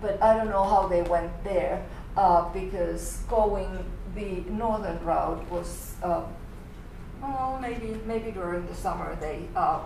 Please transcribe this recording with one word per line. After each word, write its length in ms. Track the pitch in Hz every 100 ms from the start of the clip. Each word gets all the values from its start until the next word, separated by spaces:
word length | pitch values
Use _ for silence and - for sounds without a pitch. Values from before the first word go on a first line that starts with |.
but 200 | 208 196
I 140 | 220 220
don't 140 | 220
know 140 | 196
how 240 | 196 202 185
they 140 | 175
went 300 | 170 170 170 -
there, 400 | 196 185 180 180 - - - -
uh, 320 | 190 170 -
because 720 | 190 185 190 170 170 - - -
going 560 | 226 214 196 190 185 180 - -
the 280 | 185 196 180 165
northern 520 | 214 226 214 190 165
route 440 | 165 160 - 165 -
was, 440 | 175 170 - - -
uh, 200 | 180 165 165 - - - - - - - - -
well, 360 | 277 269 262 262
maybe, 400 | 247 233 226 220 214
maybe 240 | 226 220
during 360 | 190 175 175 175
the 80 |
summer 420 | - 196 170 160 151
they, 280 | 156 156 175
uh, 260 | 185 175 -